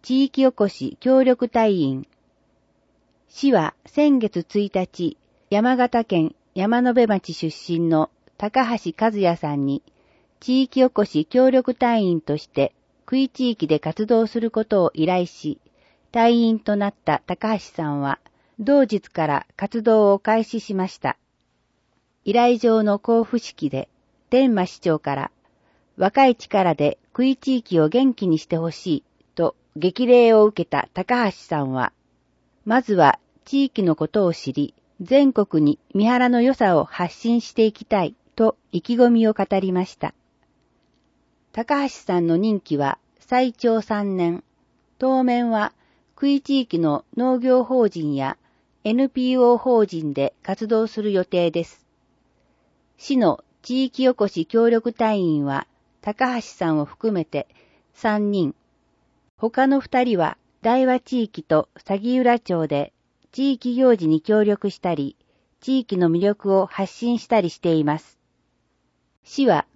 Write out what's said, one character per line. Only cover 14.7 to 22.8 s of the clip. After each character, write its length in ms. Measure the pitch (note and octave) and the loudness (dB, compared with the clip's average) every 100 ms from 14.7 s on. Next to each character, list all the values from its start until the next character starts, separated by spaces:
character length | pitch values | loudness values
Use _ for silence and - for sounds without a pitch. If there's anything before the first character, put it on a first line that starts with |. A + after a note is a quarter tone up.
| G3+ E3+ | 0 0
を 60 | |
依 120 | - D#3+ | 0 -2
頼 200 | F#3 F3 | -2 -4
し、 340 | - D3+ - _ _ _ _ _ | -8 -10 -10 _ _ _ _ _
隊 240 | A#3 A#3 A#3 | 2 4 4
員 240 | A3+ A3 | 2 0
と 160 | - G#3 | -2 -2
な 140 | G3+ | -2
っ 40 | - - | -4 -4
た 160 | D3 - | -4 -4
高 280 | F3+ G#3+ | -6 -4
橋 60 | G#3+ | -6
さ 280 | - - D#3 | -8 -8 -6
ん 140 | C#3+ | -4
は、 180 | C#3 - _ _ _ - | -4 -6 _ _ _ -8
同 260 | G#3+ C#4+ B3+ | 2 2 2
日 160 | G3+ - | -2 -6
か 180 | - D#3 | -4 -2
ら 200 | C#3+ - - | -2 -6 -10
活 280 | G3+ A#3 | -8 -2
動 300 | A3+ A3 G#3 | 2 4 4
を 60 | G3 | 2
開 240 | - A3 | 0 -2
始 160 | A3 A3+ | -2 -8
し 140 | - | -6
ま 140 | F#3+ F#3 | -6 -6
し 100 | - | -6
た。 200 | C#3 - _ _ _ _ _ _ _ _ _ _ - | -8 -8 _ _ _ _ _ _ _ _ _ _ -2
依 80 | |
頼 240 | A#3 A#3+ A#3+ | 2 2 2
状 260 | A#3+ A3 | 2 2